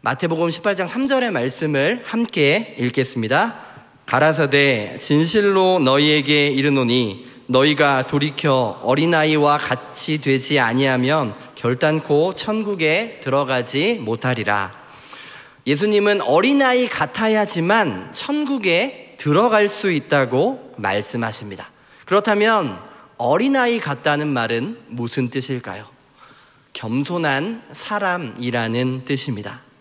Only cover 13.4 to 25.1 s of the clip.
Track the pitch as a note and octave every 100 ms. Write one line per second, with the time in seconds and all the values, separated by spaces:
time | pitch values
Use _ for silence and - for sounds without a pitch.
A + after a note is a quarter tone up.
13.4 | C3+ B2+ A#2+ C3+ F#3+ A#3 A2 A2+ C3 A#2+
14.4 | G#2 G#2 F#2+ - - - - - - -
15.4 | - - - C#3+ G#3 G#3 G3+ G3+ - D3+
16.4 | A#3 C#4 C4 B3+ B3 - D#3 - A3 A3
17.4 | G3+ E3+ E3 A3+ F3+ F#2 F#2 - - D4
18.4 | C#4+ C#4 F#3+ E3+ C4 - - - D3 D3+
19.4 | A#3 G#3+ G#3 G3+ G3 D#3+ - C#3+ B2+ B2+
20.4 | G3+ C4 - - G2+ G2+ G#2+ A#2 A2+ A2
21.4 | G#2+ F#2+ - _ _ - - G3 G#3 G#3
22.4 | G#3+ A3 C#3+ F#2 - - - - A#2+ D#3
23.4 | C4 C#4 A#3+ A#3 D3+ C3+ D3+ D3 D3+ C3
24.4 | A#2 A#2 D3+ A#3 - A#2+ A#2